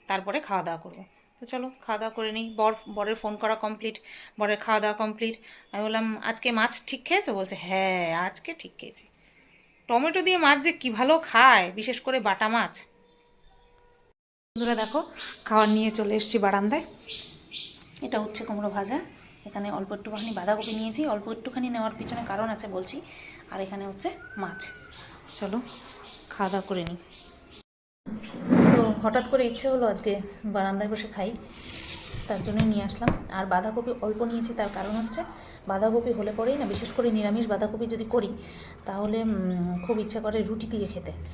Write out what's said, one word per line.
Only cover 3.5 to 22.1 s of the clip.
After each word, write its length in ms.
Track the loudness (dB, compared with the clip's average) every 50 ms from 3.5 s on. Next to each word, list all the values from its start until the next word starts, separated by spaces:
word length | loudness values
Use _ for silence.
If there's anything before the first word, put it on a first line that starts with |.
| 0
কমপ্লিট, 440 | 0 0 -4 -4 -4 -6 -8 -8 -8 -12 -18 -18 -18 -18 -14 -6 -2
বরের 180 | 0 0 0 0
খাওয়া 220 | 2 2 2 4
দাওয়া 180 | 4 2 0 0
কমপ্লিট। 380 | -2 -4 -2 -2 -4 -4 -4 -6 -12 -20 -20 -20 -20 _
আমি 120 | -6 -4 -2
বললাম, 340 | 0 0 0 0 0 -2 -4
"আজকে 340 | -4 -4 -4 -2 0 0
মাছ 320 | 4 4 4 4 2 -2 -4 -6
ঠিক 180 | -8 -6 -2
খেয়েছো?" 280 | 2 2 2 4 2 0
বলছে, 220 | -2 -2 -2 -4
"হ্যাঁ, 580 | -8 -4 -2 0 2 2 2 2 2 2 0 0
আজকে 400 | 0 0 -2 -4 -6 -10 -10 -10 -10
ঠিক 120 | -12 -18 -16 -16
খেয়েছি।" 300 | -16 -16 -16 -16 -20 -20 _ _ _ _ _ _ _ _ _ _ _ _ _ _ _ 2
টমেটো 340 | 4 4 4 4 2 4
দিয়ে 160 | 4 4 4 6
মাছ 260 | 8 6 6 6 4
যে 80 | 2
কী 180 | 0 2 -2 -2
ভালো 300 | 0 2 6 6 6 6
খায়, 520 | 4 4 8 10 12 12 12 10 6 4
বিশেষ 300 | -2 -4 -4 -4 -4 -4
করে 180 | -2 0 0 2
বাটা 300 | 2 2 2 2 2 2
মাছ। 360 | 2 2 0 0 -4 -10 -14 -16 _ _ _ _ _ _ _ _ _ _ _ -20 _ _ _ _ _ _ _ _ _ _ _ _ _ _ _ _ _ _ _ _ -6 -4
বন্ধুরা 180 | 0 0 2
দেখো, 360 | 2 0 0 0 -2 -2 -2 -8 -12 -12 -12 -12 -10 -4
খাবার 240 | 2 6 6 8 8
নিয়ে 220 | 6 6 4 2
চলে 240 | 2 0 0 2 2
এসেছি 220 | 2 2 2 2 4
বারান্দায়। 460 | 4 6 4 4 4 4 2 0 -2 -6 -14 -18 -14 -12 -10 -10 -10 -12 -16 -20 -20 -14 -10 -10 -10 -10 -12 -16 -20 -16 -14 -10
এটা 180 | -8 -4 -2 -2
উচ্ছে 260 | -2 0 -2 -2 -2
কুমড়ো 240 | -2 -4 -4 -4 -4
ভাজা, 300 | -2 -2 -4 -2 -2 -4 -4 -6 -14 -20 -20 -20 -20 -20 -18
এখানে 260 | -12 -8 -6 -6 -4
অল্প 220 | -4 -6 -6 -6 -8
একটুখানি 380 | -10 -8 -8 -8 -6 -6 -6
বাঁধাকপি 420 | -6 -4 0 0 0 0 0 -2 -4
নিয়েছি। 320 | -2 -4 -4 -2 -2 0
অল্প 240 | 0 0 -2 -2 -4
একটুখানি 400 | -8 -6 -8 -8 -4 -4 -2 -2
নেওয়ার 220 | -2 0 -2 -2 -2 -6
পিছনে 260 | -8 -8